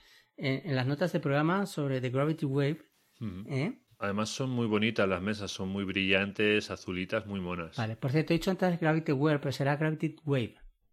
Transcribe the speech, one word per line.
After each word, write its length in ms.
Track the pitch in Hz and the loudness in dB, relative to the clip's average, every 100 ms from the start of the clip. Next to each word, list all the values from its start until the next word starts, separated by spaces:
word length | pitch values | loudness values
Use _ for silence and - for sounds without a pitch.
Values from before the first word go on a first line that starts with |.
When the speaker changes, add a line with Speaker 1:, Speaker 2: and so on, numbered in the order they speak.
| - - _ - | -20 -20 _ -6
Speaker 1:
en, 320 | 139 135 190 | -2 -2 0
en 80 | 131 | 0
las 120 | 127 | 0
notas 240 | 143 180 | 0 0
del 100 | 165 | 0
programa 460 | 143 139 156 190 202 | 0 2 2 2 0
sobre 340 | - 143 131 | -2 -2 0
The 80 | 127 | 0
Gravity 360 | 127 147 160 147 | 0 0 0 0
Wave, 340 | 135 139 165 - _ _ - | 0 0 -2 -8 _ _ -10
Speaker 2:
Ujú. 220 | 110 90 214 | -8 -8 -4
Speaker 1:
¿eh? 340 | 135 160 - _ - | -2 -2 -4 _ -6
Speaker 2:
Además 300 | 101 101 110 | -4 -2 -2
son 200 | - 135 | -2 -2
muy 160 | 123 117 | 0 2
bonitas 420 | 107 110 113 98 | 2 2 2 2
las 140 | 92 | 2
mesas, 300 | 92 107 95 | 0 -4 -6
son 180 | - 95 | -6 -4
muy 140 | 98 | -2
brillantes, 880 | 95 95 95 95 101 92 107 107 - | -2 0 4 4 2 2 4 4 2
azulitas, 560 | 92 - 90 90 110 95 | -6 -6 -4 -2 -4 -4
muy 120 | 98 | -4
monas. 380 | 90 87 82 - | -4 -4 -6 -4
Speaker 1:
Vale, 200 | 110 113 | -4 -2
por 120 | 135 | -2
cierto, 220 | 143 156 | 0 2
he 40 | 165 | 0
dicho 120 | 196 | 0
antes 300 | 185 185 170 | 0 0 2
Gravity 320 | 160 160 160 | 2 2 2
Wear, 280 | 135 151 147 | 2 2 2
pero 120 | 147 | 0
será 240 | 123 139 143 | 0 0 2
Gravity 380 | 156 156 160 151 147 | 0 0 -4 -4 0
Wave, 300 | 139 107 - - _ _ | 0 0 -6 -20 _ _